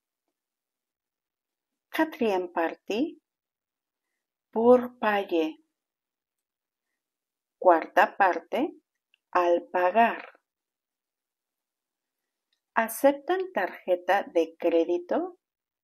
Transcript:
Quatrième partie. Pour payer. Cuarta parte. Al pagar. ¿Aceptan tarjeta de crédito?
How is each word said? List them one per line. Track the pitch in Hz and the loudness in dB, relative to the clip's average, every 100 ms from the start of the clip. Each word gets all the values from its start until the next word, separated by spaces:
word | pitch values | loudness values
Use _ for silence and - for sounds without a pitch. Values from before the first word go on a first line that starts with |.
| _ _ _ _ _ _ _ _ _ _ _ _ _ _ _ _ _ _ _ | _ _ _ _ _ _ _ _ _ _ _ _ _ _ _ _ _ _ _
Quatrième | - 311 - 226 190 180 | -4 -4 -2 -4 -4 -4
partie. | 180 165 - - 208 320 - _ _ _ _ _ _ _ _ _ _ _ _ _ | -4 -4 -6 -8 -4 -4 -8 _ _ _ _ _ _ _ _ _ _ _ _ _
Pour | 226 240 247 240 - | 0 4 4 2 -6
payer. | 220 202 196 165 311 - _ _ _ _ _ _ _ _ _ _ _ _ _ _ _ _ _ _ _ - | -2 -2 -2 -2 -2 -6 _ _ _ _ _ _ _ _ _ _ _ _ _ _ _ _ _ _ _ 0
Cuarta | 185 165 - - 196 - | 4 4 2 2 2 2
parte. | 196 165 - 202 330 - _ _ _ _ _ | 0 0 -6 -4 -4 -8 _ _ _ _ _
Al | 180 175 175 - | -2 2 0 0
pagar. | 180 180 214 226 180 - - _ _ _ _ _ _ _ _ _ _ _ _ _ _ _ _ _ _ _ _ _ _ _ - | -2 0 2 2 0 -14 -20 _ _ _ _ _ _ _ _ _ _ _ _ _ _ _ _ _ _ _ _ _ _ _ -4
¿Aceptan | 220 - 277 285 - 381 381 | -4 0 0 0 -4 -4 -4
tarjeta | 208 180 - - 180 180 196 | -6 -6 -6 -2 -2 0 -2
de | - 170 160 - | 0 -2 -2 -2
crédito? | 170 165 165 175 - 240 359 - _ _ _ _ | 0 0 0 -2 -4 -6 -6 -12 _ _ _ _